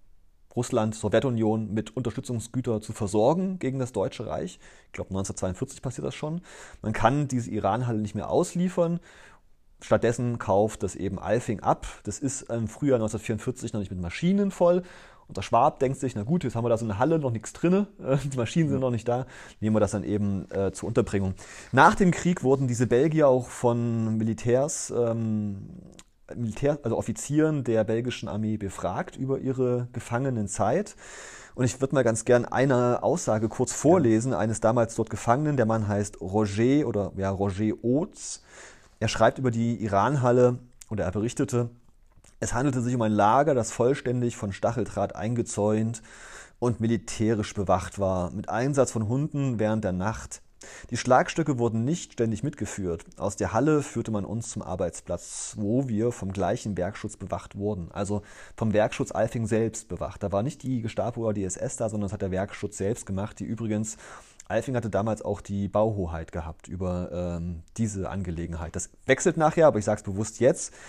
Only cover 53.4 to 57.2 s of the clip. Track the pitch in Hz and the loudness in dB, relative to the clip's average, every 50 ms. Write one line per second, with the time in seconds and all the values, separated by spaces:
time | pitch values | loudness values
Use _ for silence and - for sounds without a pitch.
53.4 | 101 87 92 113 135 156 156 147 135 - - 117 110 - 110 101 95 - 101 117 | -2 0 2 2 4 4 4 2 0 -2 -4 -6 -4 -2 -2 -4 -4 -4 -6 -6
54.4 | 113 - - 107 - - 92 90 92 85 - - - - 87 87 - - - - | -6 -8 -8 -10 -8 -6 -4 -4 -4 -4 -4 -6 -8 -6 -8 -8 -8 -10 -12 -12
55.4 | - - - 107 107 101 113 131 139 127 110 101 113 120 117 - - 95 95 95 | -12 -10 -8 -6 -2 -2 0 0 0 0 0 0 0 0 -2 -2 -6 -6 -4 -2
56.4 | 92 87 110 127 - 113 98 87 90 92 107 - - 104 - - | 0 0 -2 -2 -4 -4 -4 -2 -4 -4 -4 -8 -10 -10 -10 -10